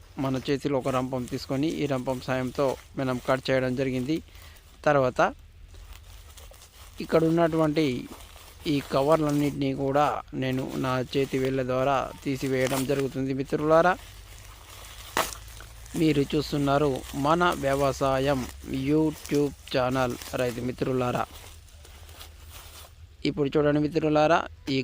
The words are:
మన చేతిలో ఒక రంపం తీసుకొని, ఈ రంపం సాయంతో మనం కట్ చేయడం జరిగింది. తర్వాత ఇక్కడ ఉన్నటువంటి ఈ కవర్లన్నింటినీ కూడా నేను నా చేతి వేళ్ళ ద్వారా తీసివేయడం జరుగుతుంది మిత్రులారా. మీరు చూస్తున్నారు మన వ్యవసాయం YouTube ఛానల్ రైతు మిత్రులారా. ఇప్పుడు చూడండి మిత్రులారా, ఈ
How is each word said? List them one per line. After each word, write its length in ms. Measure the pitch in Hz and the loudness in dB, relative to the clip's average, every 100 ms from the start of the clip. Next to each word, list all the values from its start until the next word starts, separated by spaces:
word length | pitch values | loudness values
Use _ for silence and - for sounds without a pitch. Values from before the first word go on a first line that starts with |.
| - - | -8 -4
మన 160 | 135 131 147 | -2 -2 0
చేతిలో 280 | 135 143 139 | 0 0 0
ఒక 100 | 131 127 | 0 0
రంపం 240 | 127 131 120 | 0 -4 -4
తీసుకొని, 360 | 131 - 135 160 - | -6 -4 -2 0 0
ఈ 40 | 143 | -2
రంపం 240 | 131 127 127 - | -2 -2 -4 -2
సాయంతో 400 | 131 127 120 139 - - - | -2 -2 0 0 0 -6 -4
మనం 160 | 131 123 - | -2 -2 0
కట్ 160 | 131 - | 0 2
చేయడం 260 | 131 127 127 | 2 2 0
జరిగింది. 360 | 135 127 127 160 - - - - - - 151 | -2 -2 -2 -4 -6 -20 -20 -20 -20 -2 2
తర్వాత 340 | 143 127 135 185 - - - - - - - - - - - - - - - - - | 4 4 2 2 0 -16 -20 -20 -18 -16 -18 -18 -20 -20 -20 -20 -20 -20 -20 -16 -12
ఇక్కడ 180 | - 165 160 | 2 4 4
ఉన్నటువంటి 560 | 165 165 160 156 156 147 120 - - - - - - 170 | 4 4 4 2 2 2 0 -8 -14 -18 -20 -20 -8 -2
ఈ 40 | 143 - | -2 0
కవర్లన్నింటినీ 760 | 139 143 160 151 147 147 139 135 135 | 2 4 4 4 2 0 0 -2 0
కూడా 240 | 135 143 143 110 - 143 | 0 2 2 0 -6 -4
నేను 220 | 131 131 135 147 | -2 -2 -4 -4
నా 80 | 131 127 127 | -2 -2 0
చేతి 240 | 143 135 135 | 0 0 0
వేళ్ళ 180 | 131 135 127 | 0 0 0
ద్వారా 260 | 127 131 135 123 - | 0 2 2 -2 -6
తీసివేయడం 580 | 139 131 135 131 131 135 127 | -6 -2 0 2 2 0 0
జరుగుతుంది 420 | 139 135 131 135 135 | 0 0 -2 -2 -2
మిత్రులారా. 540 | 135 151 151 160 175 - - - - - - - - - - - - - - - - - - - - 170 | -2 0 4 6 6 2 -6 -18 -18 -18 -18 -18 -18 -18 -16 -16 -6 -4 -4 -6 -16 -16 -16 -18 -6 2
మీరు 220 | 160 143 139 | 4 4 2
చూస్తున్నారు 580 | 156 - 147 139 139 151 127 - 139 | 2 0 0 4 4 4 0 -4 0
మన 180 | 139 170 175 143 | 2 4 4 2
వ్యవసాయం 720 | 139 139 139 127 135 135 135 135 117 - - 135 135 | 0 2 2 2 2 2 2 0 -2 -10 -6 -4 2
YouTube 640 | 151 156 151 - 147 143 - - | 2 2 -2 -2 0 0 -4 -4
ఛానల్ 420 | 135 123 131 127 - - 131 | 0 2 2 0 -2 -6 -2
రైతు 200 | 123 120 123 | -2 -2 -6
మిత్రులారా. 560 | 123 135 127 123 123 - - - - - - - - - - - - - - - - - - - - 147 | -2 0 0 0 -2 -4 -10 -18 -20 -20 -20 -20 -20 -18 -18 -18 -18 -20 -18 -18 -18 -20 -20 -20 -8 -4
ఇప్పుడు 200 | 147 143 | -2 0
చూడండి 260 | 151 147 147 | 2 4 4
మిత్రులారా, 540 | 151 160 156 151 156 170 - - - | 2 0 2 4 4 4 0 -8 -2
ఈ 20 | 135 | 0